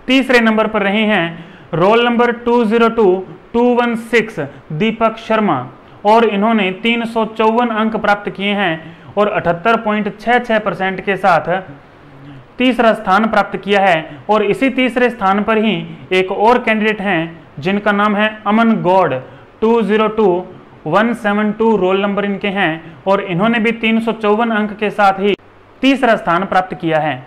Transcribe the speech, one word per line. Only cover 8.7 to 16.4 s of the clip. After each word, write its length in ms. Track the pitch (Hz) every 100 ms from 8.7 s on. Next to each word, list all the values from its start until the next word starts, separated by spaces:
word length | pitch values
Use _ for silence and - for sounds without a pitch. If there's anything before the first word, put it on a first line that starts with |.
| 160 - - - -
और 120 | 208
अठहत्तर 460 | 175 170 170 226 226
पॉइंट 400 | 226 208 208 202
छः 180 | - 240
छः 200 | 233 220
परसेंट 400 | 214 170 190 185
के 160 | 190 185
साथ 320 | 196 165 160 185 175 143 - - - - - - - -
तीसरा 320 | 247 233 226
स्थान 340 | 214 202 190 220
प्राप्त 280 | 214 196 196
किया 220 | 190 202
है। 360 | 196 165 156 147 -
और 140 | 214
इसी 260 | 208 190 269
तीसरे 380 | 254 254 247 247
स्थान 320 | 233 190 202
पर 140 | 202 220
ही 160 | 220 175 165 160 131
एक 200 | 185 185
और 260 | 190